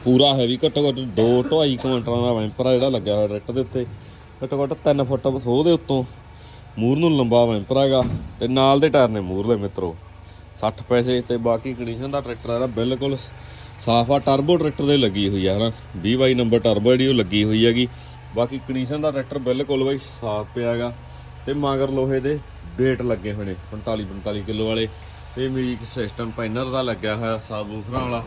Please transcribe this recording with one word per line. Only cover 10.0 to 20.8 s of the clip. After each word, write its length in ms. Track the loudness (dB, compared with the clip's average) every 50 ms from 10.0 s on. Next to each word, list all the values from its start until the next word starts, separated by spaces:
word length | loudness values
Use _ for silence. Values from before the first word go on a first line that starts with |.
| -16 -20 -20 -20 -20 -20 -20 -20 -20 -20 -10 -4
ਸੱਠ 220 | -4 -4 -4 -6
ਪੈਸੇ। 380 | -2 0 2 2 2 2 0 -2 0 -2
ਤੇ 80 | -4
ਬਾਕੀ 380 | -2 0 0 0 0 -2 -8 -8
ਕੰਡੀਸ਼ਨ 360 | -6 -8 -8 -8 -8 -8 -6
ਦਾ 100 | -6 -6
ਟਰੈਕਟਰ 300 | -6 -6 -10 -10 -6 -4
ਆ 160 | -2 -2 -2
ਬਿਲਕੁਲ 500 | -2 -2 -2 0 0 0 -2 -2 -2 -2 -4 -8 -14 -16 -18 -18 -18 -18 -18 -18 -18 -18 -6 0
ਸਾਫ਼ 260 | 2 2 4 4 4
ਆ, 80 | 2 2
ਟਰਬੋ 380 | 4 4 2 4 4 4 2
ਟਰੈਕਟਰ 280 | 4 2 0 -2 0 2
ਦੇ 120 | 2 4
ਲੱਗੀ 320 | 4 4 2 2 0 0 0
ਹੋਈ 180 | 0 0 0
ਆ 100 | 0 2
ਹਨਾ, 160 | 2 0 -2 -2 -6 -16 -14 -12
ਵੀਹ 220 | -4 0 0 2 4
ਬਾਈ 160 | 4 4 4
ਨੰਬਰ 240 | 4 2 2 2 4
ਟਰਬੋ 320 | 4 4 2 4 6 4
ਜਿਹੜੀ 160 | 6 6 4
ਉਹ 80 | 4 4
ਲੱਗੀ 300 | 2 2 2 2 2 2
ਹੋਈ 220 | 4 4 4 4
ਹੈਗੀ। 220 | 4 4 2 0 0 -2 -14 -18 -18 -18 -18 -18 -6 -2
ਬਾਕੀ 220 | -2 -2 -2 -4 -10
ਕੰਡੀਸ਼ਨ 420 | -8 -6 -4 -4 -4 -4 -4 -2
ਦਾ 100 | -2 -2
ਟਰੈਕਟਰ 280 | -2 -2 -6 -6 -8 -6
ਬਿਲਕੁਲ 460 | -2 -2 -2 -2 0 -2 0 0 0
ਬਾਈ 140 | 0 -2 -4 -6 -12 -14 -8
ਸਾਫ਼ 340 | -6 -4 -4 -4 -6 -6 -6
ਪਿਆ 160 | -4 -2 -2
ਹੈਗਾ। 200 | -2 -2